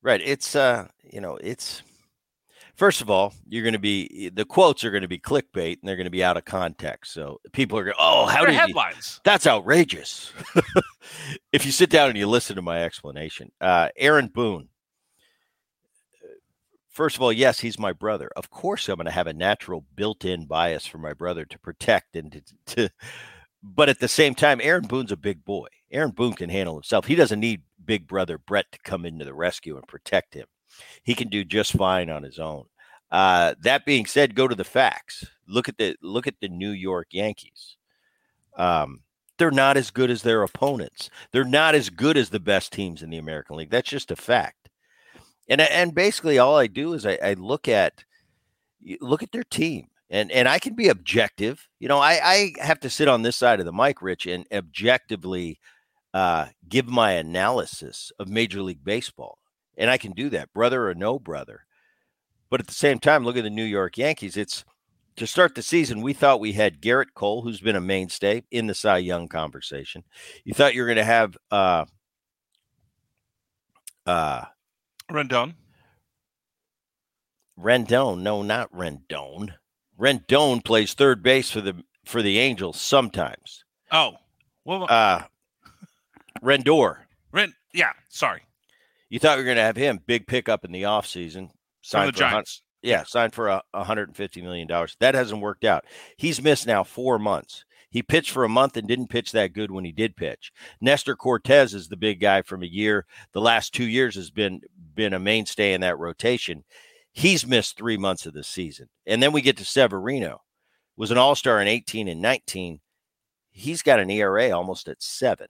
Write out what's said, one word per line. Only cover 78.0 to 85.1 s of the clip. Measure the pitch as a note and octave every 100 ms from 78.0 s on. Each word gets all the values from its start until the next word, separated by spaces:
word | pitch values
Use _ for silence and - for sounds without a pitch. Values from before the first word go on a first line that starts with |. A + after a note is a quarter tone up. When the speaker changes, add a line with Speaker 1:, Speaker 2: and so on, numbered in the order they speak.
| C3+ F2+
Speaker 1:
No, | G2 G#2
not | G#2 A2+ A2+
Rendon. | F2 E2+ C#2+ C#2 D2+ C#2 D2+ G#2 E2 _ _ _ _
Rendon | B2+ B2+ - C#3+ D3+ A#2+
plays | - A2+ G#2
third | - C#3 A#2
base | A#2+ C3+ -
for | A2
the, | G2 F2 - _
for | - A#2
the | G#2 G2+
Angels | C3 G#2 F#2 -
sometimes. | - C#3 A#2 F#2 D2+ - - - _ _ _
Speaker 2:
Oh. | D#3+ C3 - _ _ _ _
Well, | - F#3+ F3+
Speaker 1:
Uh, | A2+ G#2+